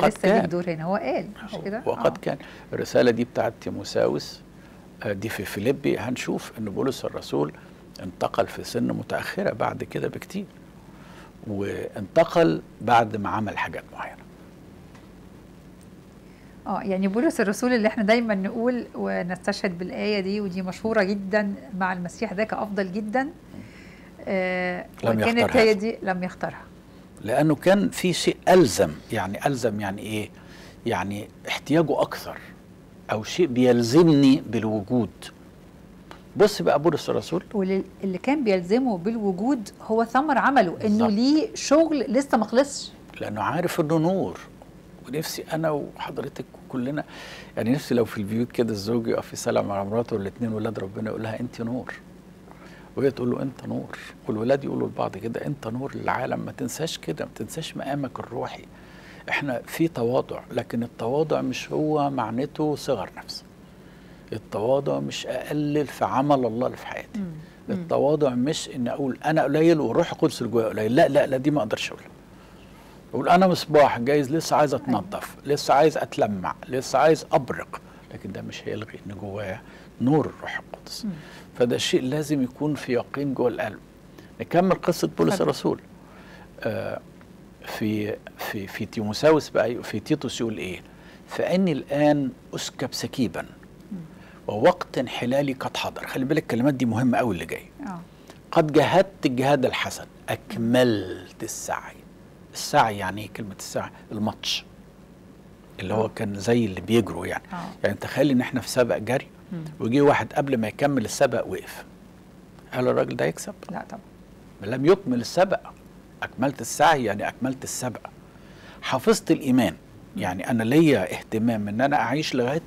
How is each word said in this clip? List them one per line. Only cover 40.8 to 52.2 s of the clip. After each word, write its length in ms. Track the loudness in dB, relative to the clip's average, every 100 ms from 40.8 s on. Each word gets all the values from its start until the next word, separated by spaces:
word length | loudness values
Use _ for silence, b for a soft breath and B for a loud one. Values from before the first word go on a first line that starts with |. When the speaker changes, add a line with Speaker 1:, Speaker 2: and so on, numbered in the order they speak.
| 0
Speaker 2:
بالظبط. 220 | 4 4
Speaker 1:
ليه 440 | 4 4 4 2
شغل 440 | -4 4 6 6 2
لسه 380 | 2 0 2 2
ما 60 |
خلصش. 480 | 2 2 2 -2 -12 -16 -20 -12
Speaker 2:
لأنه 220 | -8 -2
عارف 380 | 0 0 0 0
إنه 180 | 2 2
نور. 420 | 4 2 -2 -6 -14 -20 -20 -20 -20 -20 -8
ونفسي 360 | -6 -6 -8 -6
أنا 180 | -2 -2
وحضرتك 720 | -2 -6 -10 -10 -8 -8 -10 -14 -16 -10
وكلنا، 360 | -6 -4 -4 -8 B B B B -4
يعني 140 | 0
نفسي 220 | 0 2
لو 100 | 2
في 140 | 2 -2
البيوت 340 | -4 -2 -2
كده 180 | 0 0
الزوج 340 | -2 -2 -2 0
يقف 260 | -2 -4
يسلم 380 | -6 -2 0 0
على 120 | -2
مراته 320 | -2 -2 -2 -4
والاتنين 360 | -4 -6 -4
ولاد 260 | -4 -4 -6
ربنا 320 | -8 -6 -6
يقول 120 | -6
لها: 180 | -6 -6
"أنت 200 | -8 -6
نور". 320 | -6 -6 -8 -12 -18 -20